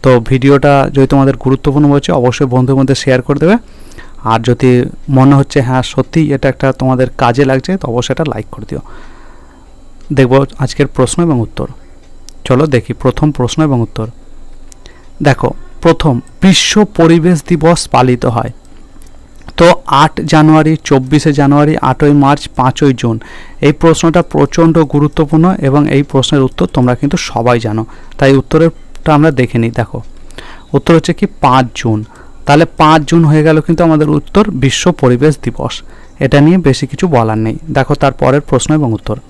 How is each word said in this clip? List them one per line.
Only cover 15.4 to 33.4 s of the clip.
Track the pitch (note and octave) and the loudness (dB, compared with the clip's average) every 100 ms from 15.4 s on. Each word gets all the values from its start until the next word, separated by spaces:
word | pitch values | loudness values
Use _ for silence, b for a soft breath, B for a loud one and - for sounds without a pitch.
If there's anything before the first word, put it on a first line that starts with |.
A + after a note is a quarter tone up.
| - - - - | -2 -6 -14 -2
প্রথম, | E3 E3 D#3+ A#2+ - - | 0 2 0 -2 -6 0
বিশ্ব | F#3 F#3 - A3 G3+ - | 2 2 2 0 0 2
পরিবেশ | E3 E3 E3 E3+ - | 2 4 2 0 0
দিবস | D3 D#3 E3+ - | 0 2 0 0
পালিত | C3+ B2+ B2 C#3+ A2+ | 0 2 0 -2 -4
হয়। | A2+ - - - - - - - - - - - | -6 -12 -20 -20 -20 -20 -20 -20 -20 -20 -16 2
তো | E3+ F3+ - C3+ | 2 2 0 0
আট | D#3 - D#3+ | 0 -2 0
জানুয়ারি, | D#3 D#3 D#3 D3+ D#3+ - | 2 4 4 2 -2 0
চব্বিশে | C#3 B2+ C#3+ D#3+ C#3+ | -2 2 0 0 0
জানুয়ারি, | C#3 C#3+ D3 D#3 - | 2 4 2 0 -2
আটই | B2+ D3 D3 | 0 2 4
মার্চ, | C3+ D3 - - | 4 0 -4 -2
পাঁচই | B2+ - C#3+ B2 | -2 2 0 0
জুন। | B2 A2 B B B B C#3 | -2 -4 B B B B -2
এই | D3+ | 2
প্রশ্নটা | E3 D#3+ E3 E3+ E3+ | 2 2 2 0 0
প্রচণ্ড | D3 C#3+ - E3 D#3+ D3+ | 0 0 2 2 2 0
গুরুত্বপূর্ণ | D3 D3 - D3+ D#3 E3+ F#3+ C#3+ | 0 0 0 0 2 2 0 0
এবং | C#3+ D3 C#3 | 0 2 0
এই | C#3+ | 0
প্রশ্নের | C3+ B2+ C#3+ C3 | -2 0 0 0
উত্তর | - - - | -2 -4 0
তোমরা | B2 B2 | 0 0
কিন্তু | C#3+ E3+ - | -2 -4 -6
সবাই | - A#2 A#2+ A2 | -2 0 0 0
জানো, | G#2+ A2 B B - | -6 -6 B B 0
তাই | C3+ C#3 | 2 2
উত্তরটা | - D#3+ E3 - - - - D3 | 2 2 0 -2 -18 -8 0 2
আমরা | D#3+ C3 | 2 2
দেখে | B2 B2 | -2 -2
নিই। | A#2 A#2 | -2 -4
দেখো, | A2+ - - - B B B B B C#3+ | -6 -8 -14 -18 B B B B B -4
উত্তর | - E3 | 2 2
হচ্ছে | D3+ E3+ | 2 -4
কি | F#3+ - | -4 -2
পাঁচ | C#3 C3 B2 - | 2 2 0 -4
জুন। | A#2 G#2+ G#2+ B B B - | -4 -4 -6 B B B 0
তাহলে | D3 D#3+ - | 2 2 2
পাঁচ | D#3 D#3+ D3 | 2 2 2
জুন | E3+ D#3+ | 2 4
হয়ে | D#3 | 4